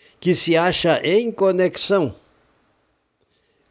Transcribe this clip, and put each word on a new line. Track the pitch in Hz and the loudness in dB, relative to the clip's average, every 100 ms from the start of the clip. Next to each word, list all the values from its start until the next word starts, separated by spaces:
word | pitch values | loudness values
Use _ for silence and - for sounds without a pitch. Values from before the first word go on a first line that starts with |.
| _ _ | _ _
que | - | -2
se | 175 - 160 | 0 0 0
acha | 175 - - 143 | 2 0 0 0
em | 143 196 233 | 2 0 0
conexão | 226 196 185 185 - - 196 143 - _ _ _ _ _ _ _ _ _ _ _ _ _ _ _ | 0 0 2 0 -2 -2 0 -2 -6 _ _ _ _ _ _ _ _ _ _ _ _ _ _ _